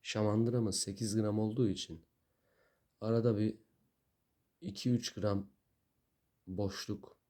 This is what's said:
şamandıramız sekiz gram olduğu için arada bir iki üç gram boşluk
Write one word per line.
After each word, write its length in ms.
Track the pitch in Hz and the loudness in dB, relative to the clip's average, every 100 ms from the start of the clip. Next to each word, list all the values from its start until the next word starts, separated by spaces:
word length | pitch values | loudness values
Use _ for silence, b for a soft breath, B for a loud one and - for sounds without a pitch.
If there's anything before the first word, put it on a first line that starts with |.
şamandıramız 760 | - 107 107 107 117 120 110 95 | -4 0 2 4 2 2 0 -2
sekiz 360 | - 98 110 110 | -6 -4 -2 0
gram 240 | 104 104 | 2 0
olduğu 300 | 110 110 113 | 0 2 0
için 360 | 90 - 82 _ _ _ _ _ _ _ _ _ _ | 0 -6 -12 _ _ _ _ _ _ _ _ _ _
arada 360 | 110 117 117 104 | 0 4 4 4
bir 200 | 107 - _ _ _ _ _ _ _ _ _ _ | 2 -2 _ _ _ _ _ _ _ _ _ _
iki 300 | - 98 127 | -10 -4 0
üç 220 | 120 - | 0 0
gram 360 | - 104 101 98 _ _ _ _ _ _ _ _ _ - | -2 0 0 -4 _ _ _ _ _ _ _ _ _ -10
boşluk 720 | 92 98 - - 101 - - | -4 -4 -4 -6 -8 -8 -20